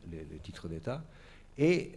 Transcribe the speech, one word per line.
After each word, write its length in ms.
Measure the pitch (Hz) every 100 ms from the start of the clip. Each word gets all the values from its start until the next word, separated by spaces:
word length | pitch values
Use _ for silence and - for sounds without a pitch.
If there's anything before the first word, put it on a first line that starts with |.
| 90
les, 140 | 82
les 140 | 80 78
titres 300 | - - 85
d'État. 360 | 82 78 135 160 - - - - -
Et, 340 | 151 180 -